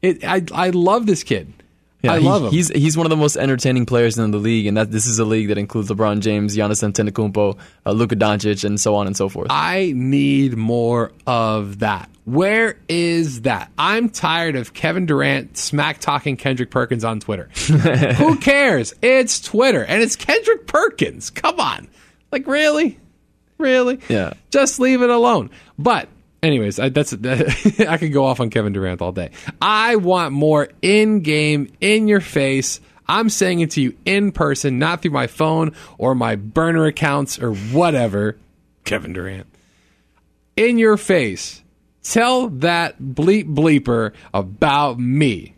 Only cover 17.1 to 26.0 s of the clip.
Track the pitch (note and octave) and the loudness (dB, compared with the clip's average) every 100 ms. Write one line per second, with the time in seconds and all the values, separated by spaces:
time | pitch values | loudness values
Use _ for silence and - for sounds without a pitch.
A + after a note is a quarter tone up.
17.1 | A2 - G2+ D#2 - - D3+ E3+ B2+ D3 | -4 -6 -8 -8 -8 2 4 4 2 2
18.1 | A#2+ D4+ D#4 - C#4 C#4 D#3+ A2+ - A#3 | 4 4 4 2 2 4 0 -2 -2 2
19.1 | C4 B3 - - G#3 C4 F#3 G#2+ F#3+ A3+ | 2 2 -2 -4 0 2 2 0 0 0
20.1 | - - A4+ A4 A4 - D4 G4+ - - | -2 -2 0 2 0 0 0 0 -2 -4
21.1 | B2 - - D4+ F4 C#3+ - - _ _ | -4 -14 -4 -4 -2 -4 -4 -12 _ _
22.1 | _ _ C#4+ C#4+ C#4 D4+ D4+ D#4 - _ | _ _ -8 -2 0 2 2 0 -4 _
23.1 | _ _ _ _ _ D4 B3+ B3 C4 - | _ _ _ _ _ 0 2 0 -2 -4
24.1 | G#3+ B2+ - _ C#4 C4+ - B3+ C4 B3 | -2 -2 -8 _ 0 0 2 2 4 4
25.1 | A#3+ A#3+ G#3+ F#2+ - - - E3 G#3 | 4 4 2 -2 -12 -20 -4 0 0